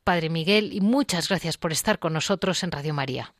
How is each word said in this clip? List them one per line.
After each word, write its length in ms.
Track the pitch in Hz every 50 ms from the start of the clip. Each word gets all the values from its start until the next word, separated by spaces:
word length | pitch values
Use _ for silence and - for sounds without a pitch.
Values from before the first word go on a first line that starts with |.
| _
padre 260 | 202 180 170 160 156
Miguel, 440 | 165 165 160 175 208 214 214 190 -
y 80 | 208
muchas 480 | 196 208 247 285 277 - - 170 160 -
gracias 280 | 196 175 - 165 147 -
por 120 | - 170
estar 280 | 156 - - - 208 -
con 140 | - 160 160
nosotros 500 | 160 - - 202 175 - 190 180 - -
en 80 | 175
Radio 240 | - 143 139 156 151
María. 400 | 143 135 131 127 127 117 - _ _